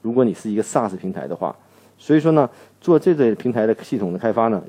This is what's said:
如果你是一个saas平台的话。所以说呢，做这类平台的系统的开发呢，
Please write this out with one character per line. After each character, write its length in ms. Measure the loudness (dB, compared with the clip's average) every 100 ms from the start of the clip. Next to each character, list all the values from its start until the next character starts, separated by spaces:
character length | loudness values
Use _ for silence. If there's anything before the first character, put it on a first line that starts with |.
如 120 | 0
果 100 | 0
你 100 | 0
是 160 | -2 -4
一 60 | -4
个 80 |
saas 320 | -2 -2 -4 -6
平 160 | -10
台 160 | -10 -10
的 80 | -6
话。 180 | -8 -8 _ _ _ _
所 160 | 0
以 60 | 2
说 140 | 4
呢， 160 | 2 2 -4 -20 _
做 180 | 2 2
这 140 | 4
类 200 | 2 2
平 200 | 2 -2
台 120 | 0 0
的 80 | -2
系 160 | -4 -4
统 140 | -4
的 80 | -2
开 120 | -2
发 180 | 0 0
呢， 120 | 0